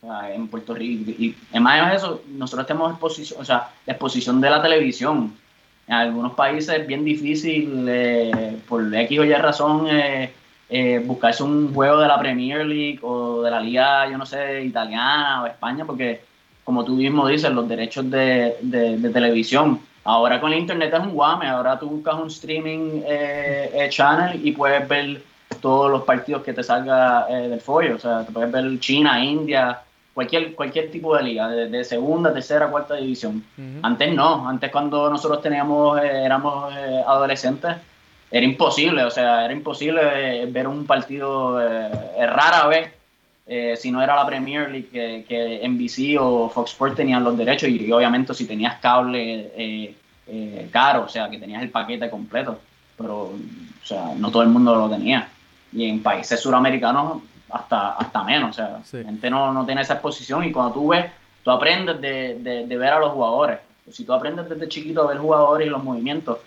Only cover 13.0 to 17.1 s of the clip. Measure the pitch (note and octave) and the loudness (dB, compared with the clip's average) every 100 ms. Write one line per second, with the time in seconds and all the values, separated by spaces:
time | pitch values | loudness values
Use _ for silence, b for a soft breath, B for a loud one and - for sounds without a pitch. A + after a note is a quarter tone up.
13 | A#2+ B2 A#2+ A#2+ A#2 A#2 A2 B2 C3+ C#3 | -6 -4 -2 0 0 0 0 2 4 4
14 | C3+ C3 C3+ C#3 C#3+ C#3 C3 A#2 A2 A2 | 2 -4 -8 -6 -4 -4 -4 -4 -4 -2
15 | B2+ D3+ C#3+ C3+ A#2+ - A#2 C3+ D#3 C3 | 0 2 0 -2 -4 -6 -6 -6 -8 -4
16 | B2 A2+ _ _ _ _ - B2+ A#2 B2+ | -4 -6 _ _ _ _ -2 -2 0 0
17 | C3+ | 2